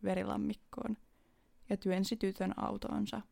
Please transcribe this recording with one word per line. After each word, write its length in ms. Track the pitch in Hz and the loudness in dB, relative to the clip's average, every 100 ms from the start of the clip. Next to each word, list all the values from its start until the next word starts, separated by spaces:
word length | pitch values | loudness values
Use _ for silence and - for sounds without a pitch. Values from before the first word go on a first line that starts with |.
verilammikkoon, 920 | 196 185 202 208 214 208 - - 220 214 - _ _ _ _ - - | 0 0 0 0 0 -2 -8 -6 -4 -4 -8 _ _ _ _ -10 -4
ja 80 | 202 | 0
työnsi 400 | 185 185 190 226 | 2 2 2 2
tytön 460 | 190 - 185 - | 0 0 -2 0
autoonsa – 580 | - 202 - 214 208 220 - | -2 -2 -2 0 0 -2 -8